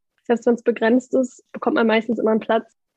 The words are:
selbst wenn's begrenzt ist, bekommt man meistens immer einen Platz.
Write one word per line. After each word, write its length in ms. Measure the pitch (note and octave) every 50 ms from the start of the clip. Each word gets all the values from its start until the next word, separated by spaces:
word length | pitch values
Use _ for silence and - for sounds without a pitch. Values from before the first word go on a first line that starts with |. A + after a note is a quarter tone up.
| _ _ _ _ _
selbst 220 | - A#3+ A#3 -
wenn's 180 | B3+ A#3+ A#3 -
begrenzt 500 | - A3+ - A3+ A3 A#3 B3+ - - -
ist, 300 | C4 B3+ B3 - - _ _
bekommt 240 | - A3+ - - D#4
man 120 | D#4 A#3 A3
meistens 300 | A3 A3+ A3+ - A#3 A3
immer 140 | - G#3+
einen 80 | A3 A3
Platz. 340 | - - A3 A3+ A3 - _ _ _ _ _